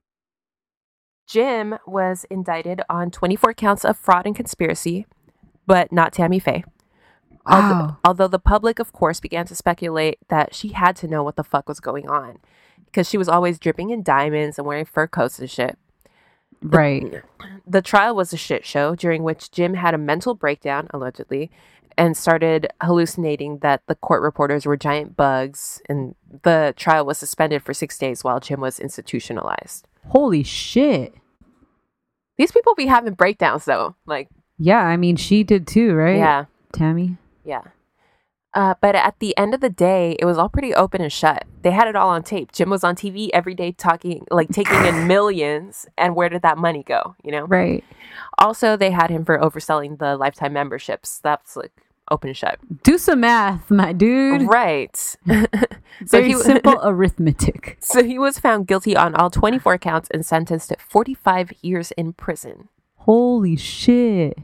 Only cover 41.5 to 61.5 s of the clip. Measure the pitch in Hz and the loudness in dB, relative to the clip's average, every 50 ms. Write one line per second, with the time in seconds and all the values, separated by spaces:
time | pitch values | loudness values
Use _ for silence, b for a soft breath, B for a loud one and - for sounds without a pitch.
41.5 | - - - 180 180 208 233 220 208 196 190 190 175 165 165 - 214 185 127 - | -8 -2 0 2 4 4 2 2 2 2 2 2 2 0 -2 -6 -6 -8 -8 -6
42.5 | - - 175 185 196 190 185 175 180 - - 202 185 202 220 202 - 180 175 185 | -4 -4 -2 -2 0 0 0 -2 -2 -2 -6 -10 -8 -8 -4 -2 0 0 0 -2
43.5 | 185 180 175 175 175 - - 180 165 170 - 175 170 - - - - 175 160 - | -6 -8 -8 -8 -8 -4 -2 -2 -2 -2 -4 -8 -8 -8 -6 -2 0 0 0 0
44.5 | 180 208 202 - 196 190 190 175 165 160 165 175 185 202 208 208 196 170 147 147 | -2 -2 -2 0 2 2 2 2 2 0 0 2 2 2 2 2 0 -2 -2 -4
45.5 | 151 151 180 202 - - - - _ - 170 180 170 175 175 170 170 175 170 165 | -4 -4 -8 -10 -16 -20 -20 -12 _ -2 -2 -2 0 0 -2 -2 -2 0 0 0
46.5 | 151 160 170 170 160 143 135 - 127 - - - 185 _ - 151 147 147 147 180 | 0 2 0 -2 -2 -4 -4 -4 -2 -2 -2 -4 -10 _ -12 -8 -8 -6 -2 0
47.5 | 190 180 180 175 175 - - B B B B B B B B B B B 196 214 | 0 2 2 0 -2 -4 -6 B B B B B B B B B B B 4 4
48.5 | 226 - 247 220 214 202 196 190 180 175 165 165 170 160 160 170 160 - 151 156 | 2 2 2 2 2 4 2 2 4 2 2 2 0 -2 0 0 2 2 2 0
49.5 | - 156 - - 156 151 143 143 151 143 160 143 143 139 135 143 - - 151 143 | -2 -2 -4 -2 -2 -2 -2 -6 -8 -6 -4 -4 -2 -2 -2 -4 -4 -4 -6 -6
50.5 | 147 143 143 139 139 135 - - 101 - - - - - - 147 147 - _ - | -4 -4 -6 -6 -8 -10 -8 -8 -10 -8 -10 -12 -12 -6 -4 -4 -4 -4 _ -10
51.5 | - - - - _ _ _ _ _ _ _ - 151 - - 135 135 - - - | -16 -16 -16 -16 _ _ _ _ _ _ _ -4 -4 -4 -4 -6 -10 -6 -6 -6
52.5 | - - - - 165 - - - 320 349 - 381 320 254 233 233 233 226 208 196 | -6 -6 -10 -14 -14 -2 2 4 4 4 4 2 2 4 4 4 4 4 2 0
53.5 | 190 165 - - 208 202 190 160 175 175 208 226 247 262 269 269 277 277 262 208 | -2 -4 0 2 4 4 4 2 2 2 2 2 4 2 2 2 2 2 2 4
54.5 | 220 240 233 175 156 139 120 - - - - - - - - 175 220 214 220 - | 4 4 2 2 0 -2 -4 -6 -8 -10 -10 -10 -12 -6 -2 0 2 2 2 2
55.5 | - 202 247 - - - - B B B 190 B - 233 254 247 - 240 - - | 0 0 0 0 -2 -4 -20 B B B -2 B 4 6 6 4 2 4 4 6
56.5 | 269 - - 269 254 - - 202 190 175 190 180 - - 165 156 139 - - - | 6 6 6 4 4 4 4 0 2 2 2 2 2 2 2 2 2 2 0 -2
57.5 | - - - - - - - - - 247 247 233 254 254 277 277 269 - - 262 | -2 -4 -8 -18 -18 -12 -8 0 4 4 4 4 2 0 0 -2 0 0 0 2
58.5 | 220 208 190 185 196 190 - 214 202 - 170 170 156 165 175 175 - - - 214 | 2 2 0 0 0 0 0 0 2 2 2 2 4 2 2 2 2 2 2 2
59.5 | 247 262 - 196 180 180 - 175 160 160 - - - 160 165 - 165 160 165 - | 2 2 0 0 0 0 -2 -2 -4 -4 -4 -4 -6 -6 -4 0 0 0 0 0
60.5 | 170 160 - - - - - - - 202 233 262 269 - - 190 185 185 180 175 | -4 -4 -4 -6 -8 -8 -6 -2 0 0 0 0 -4 -4 0 0 2 2 0 -4